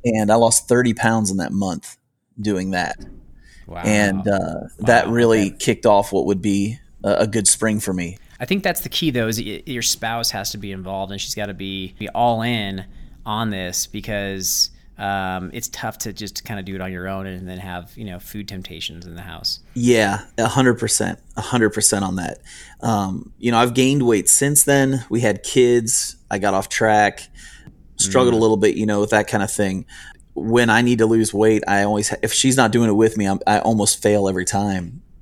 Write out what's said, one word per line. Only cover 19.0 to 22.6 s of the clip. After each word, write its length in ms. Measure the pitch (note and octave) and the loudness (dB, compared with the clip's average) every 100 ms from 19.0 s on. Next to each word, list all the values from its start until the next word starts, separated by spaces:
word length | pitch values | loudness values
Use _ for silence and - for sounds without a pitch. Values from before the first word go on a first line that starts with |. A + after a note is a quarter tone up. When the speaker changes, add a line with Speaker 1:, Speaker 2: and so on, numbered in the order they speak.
| F2 | -16
Speaker 2:
in 80 | |
the 80 | E2+ | -16
house. 380 | F2 E2 - - - | -16 -10 -8 -8 -12
Speaker 1:
Yeah, 520 | B2 A#2+ A#2+ G#2 G2+ - - | -2 2 4 2 -2 -6 -4
a 100 | A2+ | -2
hundred 280 | C3 C3 | 2 2
percent, 460 | A#2 A2+ - F#2+ - - - | 2 0 -2 -4 -6 -12 -12
a 40 | |
hundred 300 | - B2+ A2 | -4 2 2
percent 340 | A2 G#2+ G2+ | 2 0 0
on 120 | F#2+ F#2 | -2 -4
that. 220 | E2+ - - - | -6 -10 -16 -20